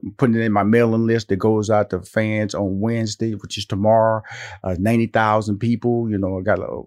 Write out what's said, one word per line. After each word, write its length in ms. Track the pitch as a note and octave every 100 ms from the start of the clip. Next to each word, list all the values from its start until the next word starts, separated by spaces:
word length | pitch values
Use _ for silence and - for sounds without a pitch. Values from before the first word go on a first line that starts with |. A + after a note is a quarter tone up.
| G2+ G#2
putting 180 | B2+
it 60 | A2+
in 100 | A2+
my 140 | G#2
mailing 420 | G2+ A#2 A#2 A2+ A2+
list 220 | A2+ A2
that 80 | G2
goes 340 | A2 A2 G#2
out 200 | G#2+ G#2
to 100 | F#2
fans 520 | F2 - A2 G#2+ G#2+
on 280 | - G2 G2
Wednesday, 540 | A2 A#2 A2 G#2 A2+
which 220 | G#2 - -
is 100 | -
tomorrow. 560 | G2 G#2+ A2+ A2 A2 - - - -
Uh, 100 | F#2+ F2
ninety 260 | G2 A#2 A2+
thousand 520 | A2+ A2 G#2+ G#2+ G2+
people, 520 | A#2 A#2 A#2+ A#2+ A#2
you 80 | G#2
know, 220 | F#2+ F#2+
I 20 |
got, 160 | F#2 F2+
uh, 240 | - A#1